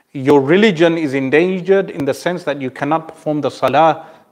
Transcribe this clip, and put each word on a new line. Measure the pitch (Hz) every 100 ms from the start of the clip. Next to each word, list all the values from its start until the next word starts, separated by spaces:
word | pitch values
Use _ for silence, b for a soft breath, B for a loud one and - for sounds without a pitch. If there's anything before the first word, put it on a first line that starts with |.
| B
your | 147 131 143
religion | 135 180 226 160 170 165
is | 156
endangered, | 135 131 147 180 185 170 196 185
in | 175 139
the |
sense | 131 - 175
that | - 143
you | 131
cannot | - 143 156 160
perform | - - 151
the | 139
salah, | - 131 135 160 151 B B B